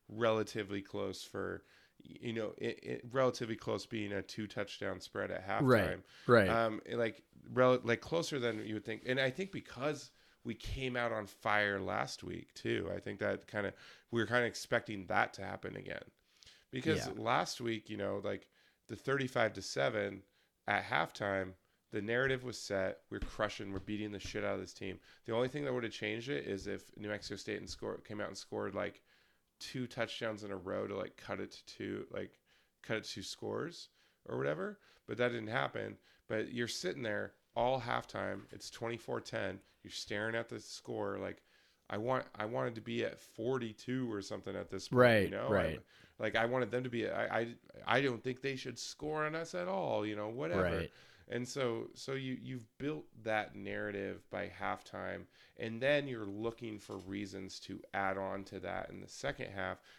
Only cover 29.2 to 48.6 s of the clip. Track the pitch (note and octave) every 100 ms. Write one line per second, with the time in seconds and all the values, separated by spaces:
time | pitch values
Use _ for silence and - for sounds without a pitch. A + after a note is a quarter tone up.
29.2 | _ _ _ - - C3 B2 - A2+ -
30.2 | A2+ G#2 G#2 F#2+ F#2 G2 G2+ G2+ - -
31.2 | - G2 G2 - - - G2+ G2+ - G2+
32.2 | F#2+ _ _ _ _ _ - A2 - -
33.2 | - - G#2+ G#2+ D3+ E3+ - _ _ _
34.2 | - B2 C#3 D#3 G3 G3+ - - - A#2
35.2 | B2 A#2+ G#2+ B2+ C3+ A2+ G#2 G2+ _ _
36.2 | - A2 - A#2+ A#2 - F3+ C#3+ A2+ G#2
37.2 | G2 - _ - A#2+ C3 A#2 A#2+ - G2+
38.2 | G2 G2 - G2+ - - A#2 A#2 - A#2+
39.2 | - A2+ G2 G2+ - _ - - - G#2
40.2 | A2 A#2 A2+ A2+ - - B2 A2+ G2+ G2
41.2 | F#2+ F#2+ _ _ _ _ - G2+ A#2+ B2+
42.2 | - - G#2+ B2+ B2+ A2+ A2 A#2 G#2+ -
43.2 | - - A2+ C3 A2+ G#2 - C3 B2 G#2
44.2 | G2 G#2 G2 F#2+ F#2+ F#2 - B2 B2 A2
45.2 | F2 G2 B2+ G2+ D#2+ D2 - - - -
46.2 | A2 A2+ A#2 B2+ A2 B2 B2+ A#2 G#2+ G2+
47.2 | A2 A2 A#2 A#2 - - - B2 C#3 A2+
48.2 | B2+ B2 C#3 C3